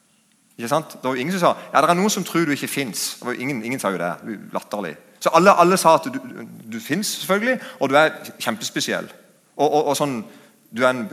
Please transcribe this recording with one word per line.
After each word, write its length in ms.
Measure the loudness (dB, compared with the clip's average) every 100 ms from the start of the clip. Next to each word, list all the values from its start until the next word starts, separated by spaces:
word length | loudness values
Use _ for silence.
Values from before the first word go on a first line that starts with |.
| _ _ _ _ _ -12
Ikke 160 | -2
sant? 220 | -2 -2 -6
Det 80 |
var 120 | -4 -2
jo 40 |
ingen 160 | -2 2
som 60 |
sa, 100 | 2 0 0
"Ja, 80 | 4
det 80 | 4
er 80 | 4
noen 140 | 2
som 100 | 0
tror 240 | -2 0 0
du 80 | 0
ikke 160 | -2
finnes." 460 | -4 -4 -6 -6 -6
Det 80 | -8
var 80 | -6
jo 80 |
ingen, 200 | -4 -6
ingen 160 | -6 -2
sa 120 | -2
jo 80 | -2
det. 400 | -4 -6 -10 -12 -8 -10
Latterlig. 400 | -6 -6 -6 -10 -18 _
Så 100 | 2 6
alle, 160 | 6
alle 260 | 8 6 6
sa 200 | 4 4
at 80 | 2
du, 120 | -8 -10 -14 -14 -16 -10
du 80 | -10
finnes 280 | -4 -4 -4
selvfølgelig, 520 | -6 -2 0 0 -2 -6 -4
og 100 | 2
du 60 | 4
er 120 | 4 0 -14 -6
kjempespesiell. 680 | -4 -4 -6 -4 -4 -4 -6 -18 _ _ _ 0
Og, 100 | 2
og, 160 | 2 0
og 40 | 0
sånn, 220 | -2 -4 -8 -20 -20 _ _ 0
du 80 |
er 100 | 0
en, 140 | 0 -6